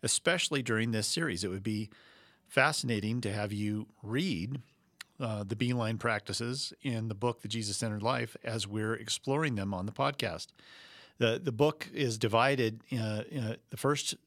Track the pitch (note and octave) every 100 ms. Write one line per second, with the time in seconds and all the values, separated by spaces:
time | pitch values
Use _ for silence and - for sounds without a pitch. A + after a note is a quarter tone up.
0 | B2+ - - F3+ - D3 B2 A2 A2+ A2+
1 | G#2+ - E3 - G2 F#2+ G2 G#2+ G#2+ -
2 | - - - _ _ - C3+ D3+ B2+ A2
3 | G#2 A#2+ A#2 G2+ G#2 G#2 G#2 G#2+ G#2+ -
4 | G#2 A#2 F#3 G2+ F#2+ C3+ - _ _ _
5 | - _ A#2+ G#2+ G2+ A2 B2 B2 A2 A2
6 | B2 G#2 - G2+ A#2+ C3 - - C#3 A#2
7 | A2 G2+ A#2+ A#2+ G#2 A2+ G#2 G2+ A#2 G#2+
8 | A2 B2+ A#2 - - A2+ G2+ G#2+ G#2+ A2+
9 | A2 - - C#3 D#3 A2 G2 F#2+ F#2+ -
10 | C#3 D3 G#2+ D#2+ - _ - - - -
11 | - _ A#2 A#2 E3+ A2 D3 - - -
12 | C3+ A2 A2+ A2+ B2+ C#3 A2+ A2 - B2+
13 | A2 G#2+ - D3+ A2 A2+ _ - C#3 D3
14 | - -